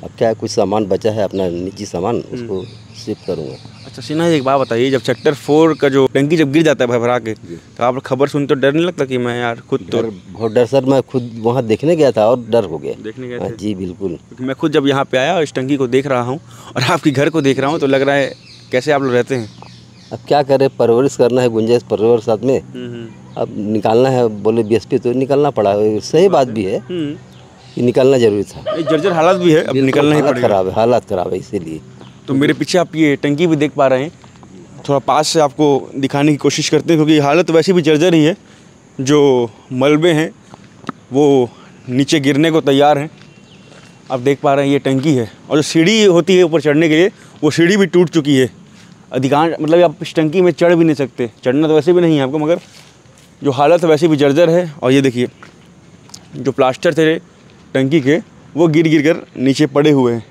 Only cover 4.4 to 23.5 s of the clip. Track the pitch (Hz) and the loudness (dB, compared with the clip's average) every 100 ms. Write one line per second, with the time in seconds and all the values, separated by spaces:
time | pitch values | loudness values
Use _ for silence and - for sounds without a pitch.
4.4 | 131 139 127 117 131 131 - 123 151 143 | 0 0 0 0 0 -2 -4 -2 -2 -4
5.4 | - 147 160 147 143 135 131 135 143 160 | 0 2 4 2 0 2 2 2 0 2
6.4 | 147 143 160 135 123 120 117 123 113 110 | 2 2 2 2 0 0 0 -2 -4 -10
7.4 | 90 82 - - 117 127 - 127 143 147 | -12 -18 -18 -4 -4 -4 -6 -2 -2 -2
8.4 | 139 143 131 147 170 175 139 127 120 120 | -2 0 0 0 -2 -4 -4 -4 -4 -4
9.4 | 120 120 120 131 90 - 113 98 92 90 | -6 -8 -6 -6 -4 -4 -4 -8 -18 -8
10.4 | 113 110 117 135 131 135 120 131 123 113 | -4 0 2 0 2 0 0 -6 -8 -6
11.4 | 113 127 117 107 147 170 143 113 107 127 | -2 -2 -2 -2 0 2 2 2 2 0
12.4 | 113 113 98 80 69 58 107 117 127 123 | 0 -2 -2 -8 -10 -12 -14 -14 -14 -10
13.4 | 95 - 101 95 92 90 98 78 _ - | -10 -8 -8 -8 -10 -8 -10 -10 _ -12
14.4 | 127 135 165 147 139 139 135 131 135 180 | -10 -6 -2 0 0 -2 0 -2 0 -2
15.4 | 151 - 131 139 131 127 139 127 120 143 | -2 -6 -4 -4 0 -2 0 -4 -4 -8
16.4 | - - - - 131 170 156 131 151 165 | -12 -20 -12 -6 -2 -2 -2 0 -2 0
17.4 | 135 127 135 165 139 135 139 143 135 - | -2 0 -2 -2 0 0 0 0 -2 -6
18.4 | - - - 127 131 143 139 123 117 131 | -20 -20 -6 -6 -2 -2 0 -2 -2 -4
19.4 | 110 - - - - - - 120 - 143 | -8 -16 -20 -20 -20 -20 -16 -16 -2 0
20.4 | 139 135 135 - 117 117 135 - 123 123 | 2 2 0 0 2 2 2 2 0 2
21.4 | 123 110 110 120 - 104 110 120 110 107 | 0 0 0 0 0 -2 2 2 0 -4
22.4 | 120 123 - 127 123 120 117 127 - 123 | 0 -2 -4 -14 -14 -14 -16 -18 -18 -10
23.4 | 117 | -10